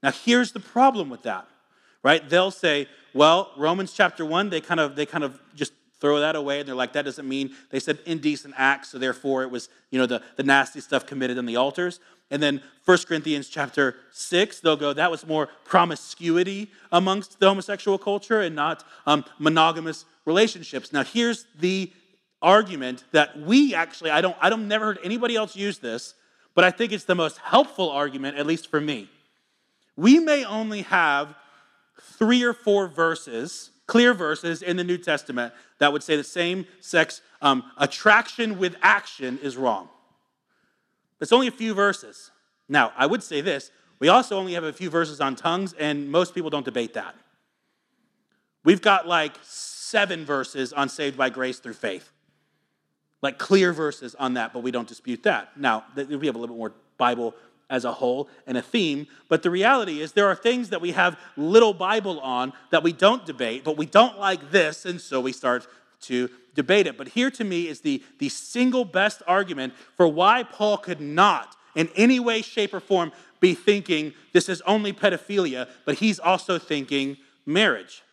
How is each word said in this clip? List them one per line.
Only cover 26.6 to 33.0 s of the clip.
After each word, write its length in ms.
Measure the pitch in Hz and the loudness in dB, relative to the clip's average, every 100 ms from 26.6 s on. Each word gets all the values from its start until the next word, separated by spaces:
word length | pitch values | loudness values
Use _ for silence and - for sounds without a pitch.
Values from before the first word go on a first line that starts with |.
I 60 | 180 | 4
think 220 | 175 226 | 4 -4
it's 120 | 196 | -4
the 100 | - 180 | -2 0
most 220 | 156 - | 0 -4
helpful 520 | - 226 294 - 180 | 2 2 2 0 -4
argument, 460 | 143 143 135 135 143 | -2 -4 -4 -8 -6
at 100 | 147 | -4
least 240 | 160 - | -4 -2
for 100 | 151 | -4
me. 280 | 151 131 98 _ _ _ _ _ _ _ _ - | -2 -6 -10 _ _ _ _ _ _ _ _ 0
We 240 | 190 294 | 6 6
may 240 | 320 294 | 6 0
only 380 | 233 214 220 208 | -2 -6 -6 -8
have 520 | 180 185 165 143 151 - _ _ _ _ _ _ | -2 2 2 2 -2 -12 _ _ _ _ _ _
three 440 | - - 220 247 | -20 -2 2 4
or 80 | 240 | 2
four 340 | 233 - 202 185 | -2 0 2 0
verses, 840 | 151 | 0